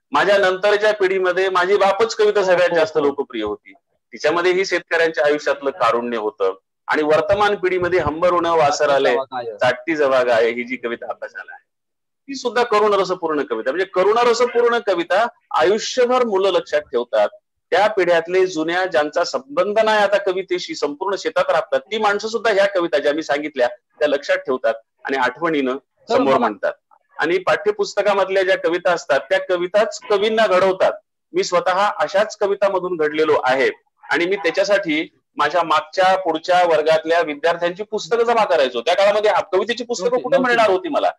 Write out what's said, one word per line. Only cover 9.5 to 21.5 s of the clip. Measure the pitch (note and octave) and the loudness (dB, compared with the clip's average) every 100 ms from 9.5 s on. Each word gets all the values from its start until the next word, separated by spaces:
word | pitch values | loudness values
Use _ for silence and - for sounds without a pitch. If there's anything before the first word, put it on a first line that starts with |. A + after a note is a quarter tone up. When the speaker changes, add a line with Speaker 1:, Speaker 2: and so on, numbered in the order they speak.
| G#2 | -2
Speaker 1:
चाटती | B2+ B2 E3+ D#3 | 0 0 -2 0
जवा | C#3 C3 | 2 2
गाय | B2 A#2 A#2 | 2 2 2
ही | A#2+ | -2
जी | A#2+ B2 | -6 -8
कविता | A#2 A#2 A#2+ | -8 -8 -10
अभ्यासाला | - G#2+ G2 - | -12 -14 -14 -18
आहे | - _ _ _ _ _ _ - | -20 _ _ _ _ _ _ -14
ती | C4+ | -8
सुद्धा | A#3+ A3+ | -4 -2
करुणरसपूर्ण | A#3+ G#3 G#3+ G3+ F3+ F3 D#3 D3 | 0 2 2 2 0 -4 -2 -2
कविता. | C3+ A2+ A#2 | -4 -4 -4
म्हणजे | E3 F#3 | -4 -2
करुणरसपूर्ण | F3+ G3 A3+ A#3+ A3+ A#3+ A#3 A#3+ A#3 G#3 | 0 2 2 2 2 0 2 2 0 0
कविता | F3 E3 F#3 A#3 - - | -2 0 0 0 -4 -6
आयुष्यभर | D3 E3+ G#3+ - B3+ B3 B3+ A#3+ | 0 2 0 -2 0 2 2 0
मुलं | F#3+ G3 | 0 2
लक्षात | F3 - D3 | 0 0 -4
ठेवतात. | - A#2+ A#2+ G#2+ G#2 - _ _ - | -2 -4 -2 0 0 -2 _ _ -2
त्या | E3+ G#3+ | 2 2
पिढ्यातले | G#3 F3 E3+ F3 F#3 F#3 | 2 2 2 2 0 0
जुन्या | D#3 D#3+ F3+ F3+ | 0 -2 -2 0
ज्यांचा | D#3+ D3+ F3 | 0 0 -2
संबंध | E3+ B2+ C#3 D3+ G3 G#3 | -2 -4 -6 -2 0 2
नाही | A3 G#3+ | 2 2
आता | G3 G3+ | 2 2
कवितेशी, | G3+ F#3 F3 F3+ - D#3 | 0 -4 -4 -6 -6 -6
संपूर्ण | D3 D3 G3 F#3 | -6 -4 -6 -4
शेतात | D#3+ F3+ | -4 -2
राबतात, | F#3 | 0